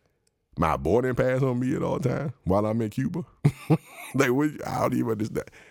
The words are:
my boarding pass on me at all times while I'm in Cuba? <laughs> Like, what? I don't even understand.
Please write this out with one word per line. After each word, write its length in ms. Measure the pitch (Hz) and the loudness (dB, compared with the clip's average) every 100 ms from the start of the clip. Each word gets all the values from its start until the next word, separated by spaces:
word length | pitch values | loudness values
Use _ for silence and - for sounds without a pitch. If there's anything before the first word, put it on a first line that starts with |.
| _ _ _ _ _ - | _ _ _ _ _ -2
my 180 | 80 67 | 0 2
boarding 380 | 71 110 127 | 2 2 2
pass 280 | 123 127 131 | 0 0 2
on 180 | 135 123 | 0 0
me 160 | 127 - | -2 -2
at 60 | |
all 160 | - - | -2 -2
times 320 | 131 131 139 - | -2 -2 -6 -6
while 240 | 85 98 107 | 0 2 2
I'm 160 | 113 | 0
in 80 | 110 | -2
Cuba? 340 | 120 165 175 - _ | -2 -4 -4 -8 _
<laughs> 340 | 143 - - 160 - - - | 0 0 0 0 0 -18 -4
Like, 180 | 127 135 | 2 2
what? 180 | 127 151 147 - | 4 0 -2 -6
I 140 | - | -2
don't 140 | 127 | 0
even 180 | 123 123 | 0 0
understand. 360 | 107 107 - - - - | -2 -4 -6 -8 -14 -20